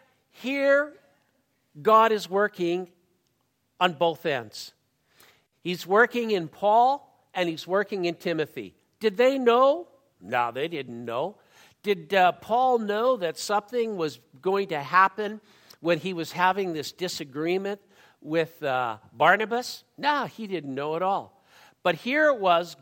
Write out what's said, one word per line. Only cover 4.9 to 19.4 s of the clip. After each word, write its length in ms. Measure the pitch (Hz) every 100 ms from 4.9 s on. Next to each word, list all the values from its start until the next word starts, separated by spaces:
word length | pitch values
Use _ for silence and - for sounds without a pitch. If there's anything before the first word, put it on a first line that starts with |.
| _ _ _ _ _ _ _
He's 240 | 175 180 165
working 460 | 208 240 240 226
in 160 | 196 156
Paul, 540 | - 202 226 254 277 - _ _
and 160 | 185 175
he's 180 | 160 170
working 380 | 190 202 202
in 120 | 175 165
Timothy. 580 | 175 160 147 131 95 - _ _
Did 160 | 220 190
they 220 | 254 269
know? 500 | 233 240 277 330 - _ _ _
No, 300 | 90 123 120
they 160 | 120 165
didn't 340 | 156 123 120
know. 360 | 120 117 175 - _ _ - _
Did, 300 | 208 190 156
uh, 180 | 190 180
Paul 460 | - - 233 262 240
know 380 | 208 208 247 240
that 200 | 170 -
something 580 | - 208 208 247 226 196
was 220 | 156 - _ 135
going 280 | 185 196 196
to 120 | 147
happen 600 | 135 180 190 - 208 214 - _ - _
when 200 | 165 170
he 140 | 190
was 180 | 170 151
having 400 | 180 185 190 185
this 180 | 156 131
disagreement 920 | - 180 - 147 135 165 190 196 202 _ _ _ _
with, 400 | 151 165 160 -
uh, 360 | 143 127 120 107 _
Barnabas? 720 | 117 156 196